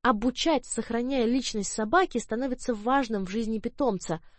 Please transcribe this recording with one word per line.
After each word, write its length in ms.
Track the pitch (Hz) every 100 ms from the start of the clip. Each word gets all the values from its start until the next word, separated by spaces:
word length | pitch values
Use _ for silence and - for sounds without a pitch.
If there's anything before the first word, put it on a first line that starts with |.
Обучать, 640 | 240 214 240 247 330 285 -
сохраняя 600 | - - 233 247 277 226
личность 460 | 262 240 214 190
собаки, 460 | - 214 349 359 240
становится 560 | - 226 269 - -
важным 520 | 214 214 277 254 214 185
в 40 |
жизни 300 | 208 220 220
питомца — 600 | 240 - 269 190 - 160 -